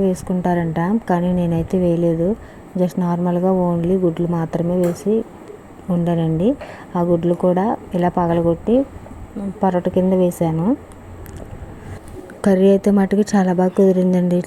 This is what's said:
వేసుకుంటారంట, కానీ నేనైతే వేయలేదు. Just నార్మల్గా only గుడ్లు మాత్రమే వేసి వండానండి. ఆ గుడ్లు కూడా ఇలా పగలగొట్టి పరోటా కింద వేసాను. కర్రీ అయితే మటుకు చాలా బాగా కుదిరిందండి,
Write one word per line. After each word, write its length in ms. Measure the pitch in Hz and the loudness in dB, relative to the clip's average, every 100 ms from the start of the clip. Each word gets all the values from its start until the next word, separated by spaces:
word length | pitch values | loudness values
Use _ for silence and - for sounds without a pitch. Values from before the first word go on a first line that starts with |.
| 190 | 2
వేసుకుంటారంట, 760 | 180 - 185 180 175 170 160 170 220 - | -2 -2 -2 0 0 0 -2 0 0 0
కానీ 180 | 175 175 180 | 0 2 0
నేనైతే 380 | 175 165 165 185 | 0 0 0 0
వేయలేదు. 440 | 175 165 170 165 170 226 - - - 185 | 2 2 2 2 0 -2 -8 -20 -10 -2
Just 180 | 180 180 | -2 0
నార్మల్గా 480 | 175 170 180 175 185 190 180 | -2 0 0 0 2 2 2
only 300 | 170 170 190 | 0 0 2
గుడ్లు 240 | 180 165 170 170 | 0 0 -2 -2
మాత్రమే 380 | 165 - 170 180 | -2 -2 -2 0
వేసి 320 | 170 165 202 220 - - - - - - - | 0 -2 -2 -2 -2 -12 -20 -20 -20 -16 -4
వండానండి. 580 | 175 170 170 165 160 196 285 - - - 180 | 0 0 0 0 2 0 -2 -6 -18 -8 -2
ఆ 40 | 175 | 0
గుడ్లు 260 | 175 170 170 180 | 2 2 0 2
కూడా 200 | 180 202 - - 185 | 2 0 -2 -6 -2
ఇలా 120 | 175 180 | 0 0
పగలగొట్టి 580 | 175 170 170 165 - 240 277 - - - - 208 196 - | 0 2 2 0 0 0 0 -8 -18 -18 -14 -10 -8 -2
పరోటా 280 | 190 180 180 185 | 0 0 0 0
కింద 180 | 185 185 | 2 2
వేసాను. 440 | 180 175 170 160 180 285 - - - - - - - - - - - - - - - - 202 | 2 0 -2 0 0 -2 -6 -20 -18 -18 -16 -16 -14 -14 -16 -16 -16 -16 -16 -18 -16 -2 2
కర్రీ 220 | 185 196 | 6 6
అయితే 160 | 196 208 202 | 6 4 4
మటుకు 240 | 196 202 208 | 4 2 2
చాలా 180 | 208 185 180 | 2 2 2
బాగా 120 | 180 185 | 2 4
కుదిరిందండి, 600 | 190 185 185 180 180 175 | 4 4 4 2 2 0